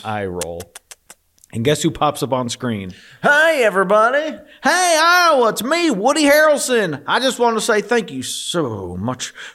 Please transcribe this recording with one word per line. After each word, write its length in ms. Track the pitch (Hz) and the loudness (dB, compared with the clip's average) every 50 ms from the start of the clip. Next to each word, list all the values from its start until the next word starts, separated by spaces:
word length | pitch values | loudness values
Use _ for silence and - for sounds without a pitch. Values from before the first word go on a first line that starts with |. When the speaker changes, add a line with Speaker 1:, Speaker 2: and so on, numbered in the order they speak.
Speaker 1:
<sighs> 40 | - | -10
eye 220 | 110 107 104 101 | -8 -6 -6 -6
roll. 360 | 95 87 90 85 90 85 85 92 - - - - _ - - _ - - _ _ _ _ _ _ _ | -6 -6 -8 -8 -8 -10 -12 -12 -14 -18 -20 -20 _ -20 -20 _ -20 -20 _ _ _ _ _ _ _
And 140 | - 113 117 | -8 -4 0
guess 180 | 139 151 151 | 0 0 0
who 80 | - 160 | 0 -4
pops 320 | 117 - 156 147 143 - | -2 0 -2 -2 -2 -2
up 120 | 147 117 131 | -4 -2 -2
on 160 | 127 127 120 | -2 -2 -4
screen? 420 | - - 131 123 110 101 95 92 92 - - - - - | -6 -6 -6 -6 -6 -6 -8 -12 -14 -18 -20 -20 -12 -2
Speaker 2:
Hi, 320 | - 262 285 294 311 330 320 277 | 0 2 4 4 4 2 2 2
everybody. 560 | 240 208 180 190 185 180 208 214 220 240 262 294 311 311 - - - - - - | 0 2 2 0 2 2 4 4 4 2 2 -2 -2 -4 -8 -12 -16 -20 -14 -4
Speaker 1:
Hey, 360 | - 262 330 359 370 349 330 302 | 0 0 2 2 2 2 2 4
Iowa, 480 | 320 339 349 359 349 330 302 262 240 220 | 4 4 4 4 4 4 4 4 4 2
it's 140 | - - | 0 -2
me, 280 | 202 262 320 349 349 320 | -2 -2 0 0 2 0
Woody 340 | 233 180 202 254 294 320 302 | 0 0 0 0 2 4 4
Harrelson. 800 | 285 285 302 311 311 294 - - - 247 226 202 165 143 - - | 4 6 6 6 4 4 2 0 0 0 0 0 -2 -4 -6 -4
I 140 | - 190 226 | -2 -2 0
just 180 | 254 262 - - | 0 0 0 0
want 180 | 240 233 226 | 0 0 0
to 40 | 220 | 0
say 180 | 220 - 214 208 | 0 0 0 0
thank 300 | 202 208 240 233 190 175 | 0 0 -2 -2 -2 -4
you 120 | 135 131 | -8 -10
so 760 | 120 - - - - - - 175 151 120 110 98 95 87 87 90 | -8 -8 -10 -10 -8 -6 -4 -4 -4 -4 -6 -8 -8 -8 -8 -6
much 320 | 101 123 127 127 - - - - - - | -6 -6 -6 -6 -10 -12 -12 -16 -18 -10